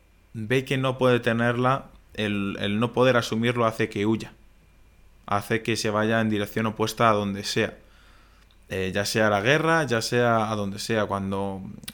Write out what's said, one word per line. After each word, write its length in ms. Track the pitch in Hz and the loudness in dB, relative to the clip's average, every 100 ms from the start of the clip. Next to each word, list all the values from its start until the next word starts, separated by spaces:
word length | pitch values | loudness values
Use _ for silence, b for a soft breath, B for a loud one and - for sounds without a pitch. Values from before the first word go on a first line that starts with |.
| _ _ _ 117 | _ _ _ -10
ve 280 | 107 131 131 | -2 0 0
que 100 | 135 | -2
no 220 | 131 127 | -2 2
puede 200 | 127 123 | 4 4
tenerla, 680 | 120 117 120 120 127 135 - - - | 2 0 0 2 2 0 -4 -20 -16
el, 420 | - 107 104 98 - | -6 -4 -2 -4 -4
el 180 | 101 104 | -2 0
no 140 | 117 | 0
poder 240 | 120 127 120 | 4 4 4
asumirlo 480 | 113 113 117 120 113 | 2 0 0 2 0
hace 220 | 110 110 | 0 -2
que 160 | 104 104 | 0 0
huya. 260 | 113 - - - _ _ _ - _ - - | 0 -2 -18 -20 _ _ _ -20 _ -20 -18
Hace 380 | - 101 - 113 | -4 -4 0 -2
que 140 | 110 110 | 0 -2
se 120 | 110 | 0
vaya 300 | 104 107 113 | 0 2 2
en 80 | 110 | 2
dirección 380 | 104 101 - 110 | 0 -2 -2 -4
opuesta 420 | 104 110 - 117 | -2 -2 2 4
a 60 | |
donde 280 | 104 101 98 | 4 0 -4
sea. 340 | 104 - 107 - b b b b b b b _ - | -4 -2 -2 -4 b b b b b b b _ -10
Eh, 220 | 95 92 | -4 -2
ya 120 | 92 101 | -2 -2
sea 220 | 117 107 | 2 2
a 20 | |
la 100 | 101 | 4
guerra, 440 | 107 151 160 165 | 4 2 2 0
ya 180 | 143 117 | 2 -2
sea 480 | 113 120 120 113 107 | 0 0 2 2 0
a 40 | 107 | -2
donde 220 | 101 101 | -4 -6
sea. 280 | - 113 101 | -2 -2 0
Cuando, 560 | 98 98 98 98 95 95 - - | -2 -4 -4 -6 -8 -12 -16 -16